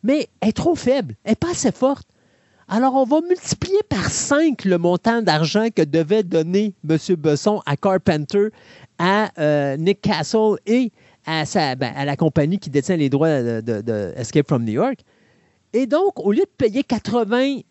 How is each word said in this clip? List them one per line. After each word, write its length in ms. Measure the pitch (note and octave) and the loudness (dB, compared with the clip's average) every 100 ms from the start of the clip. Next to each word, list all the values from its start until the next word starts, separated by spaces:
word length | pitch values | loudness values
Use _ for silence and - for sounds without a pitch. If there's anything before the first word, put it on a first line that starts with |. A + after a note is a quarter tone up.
mais 260 | G#3+ D4 - _ | 0 0 -2 _
elle 100 | G#3+ | -2
est 40 | |
trop 220 | - D#4+ E4 | 0 0 0
faible, 400 | - C4+ E3+ A2 - | 0 0 -2 -10 -2
elle 60 | |
n'est 40 | A3+ | -2
pas 160 | E4+ | -2
assez 220 | F4 A#3 | -2 -2
forte. 340 | - B3+ C#4 - _ _ _ _ _ _ | 0 -2 -2 -8 _ _ _ _ _ _
Alors, 260 | G#3 C4 C4 | 0 2 2
on 80 | |
va 160 | B3+ D4+ E4+ | 2 2 0
multiplier 540 | F4+ - - - G4 G#4+ | -2 -2 -6 0 -2 0
par 160 | A3 - | -4 -4
cinq 540 | - - C#4+ E4 C4 | -4 0 2 2 0
le 140 | G3 F3 | 0 2
montant 440 | E3+ F3+ - A#3 | 2 2 0 0
d'argent 460 | G#3 D#3 D#3+ G3+ A3+ G#3+ | 2 2 2 0 0 0
que 60 | |
devait 420 | D#3 D#3 D#3 G#3+ | 0 0 2 0
donner 500 | F#3 E3 D#3+ F#3+ G#3+ - D3+ | 2 0 0 0 -2 -6 -2
M. 80 | D#3 - F3 | -2 0 -2
Besson 440 | D3+ D3 - G#3 - | 0 0 0 -2 -4
à 100 | C#3+ | -2
Carpenter, 720 | G3+ F#3+ - D#3 D3 G3+ G#3+ - - - - _ | 0 0 0 -2 0 0 -2 -4 -20 -20 -20 _
à, 320 | E3+ G3+ G#3+ - | 2 2 0 0
euh, 380 | D3+ D3 C#3+ C#3 | 0 2 0 0
Nick 240 | D#3+ G3+ | 0 0
Castle 540 | - E3+ D#3 A3 A3 G3+ - | 0 -2 0 2 2 0 0
et 280 | A#3 B3 _ _ _ - | 0 0 _ _ _ -6
à, 200 | D#3+ D3 | -4 -2
sa, 300 | G3+ D3+ B2+ | 0 0 0
ben, 160 | B2+ | -4
à 120 | C#3 C#3 | -4 -4
la 100 | C#3+ | 0
compagnie 420 | D#3+ D3+ D3 G3 | 0 2 0 0
qui 120 | - | -2
détient 260 | C#3+ C3+ F3+ | -2 0 0
les 140 | C#3+ | 2
droits 320 | C3+ D#3+ D3 | 2 2 2
de, 160 | A#2+ A2+ | 0 -4
de, 220 | A2+ A2 | -4 -4
de 320 | A2+ G#2+ F#2+ - | -2 -4 -4 -8
Escape 320 | A#2+ D3+ C#3+ | -2 0 2
from 160 | C3+ | 0
New 100 | A#2 | 0
York. 260 | G#2+ A#3 C4+ _ _ _ _ _ _ _ | -2 -2 -4 _ _ _ _ _ _ _
Et 140 | A3 B3+ | -4 0
donc, 380 | C#4+ G4 - G3 | 0 0 0 0
au 60 | |
lieu 120 | A3 | 0
de 120 | G4 _ | 0 _
payer 260 | A#3 G#3+ | -2 0
quatre-vingt 720 | - A3+ - A#3+ G#3+ A#3+ C4 C4+ - | -2 -4 -2 -2 0 0 0 -2 -10